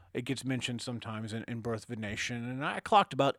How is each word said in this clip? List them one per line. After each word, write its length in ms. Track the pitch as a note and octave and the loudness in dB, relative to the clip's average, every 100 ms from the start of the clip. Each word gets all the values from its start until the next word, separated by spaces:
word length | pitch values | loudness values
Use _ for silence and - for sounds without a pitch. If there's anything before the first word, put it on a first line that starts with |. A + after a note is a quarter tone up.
| - | -10
it 100 | B2 | -6
gets 200 | A#2+ B2+ | -2 -2
mentioned 360 | B2+ B2+ A#2 A#2+ | 0 -2 -2 -4
sometimes 520 | - A#2+ A#2 A2 A2 | -4 -6 -4 -6 -4
in, 120 | A2+ - | -6 -6
in 140 | A#2 | -4
Birth 240 | A2+ A2+ | -2 -2
of 120 | - A2+ | -4 -6
a 40 | |
Nation, 480 | G#2 G#2 - A#2+ A#2+ | -4 -4 -4 -4 -4
and 160 | B2+ | -4
I 160 | D#3 G3+ | -4 -4
clocked 320 | - G#3+ G3 | 4 6 6
about 240 | C3+ C#3 | 4 4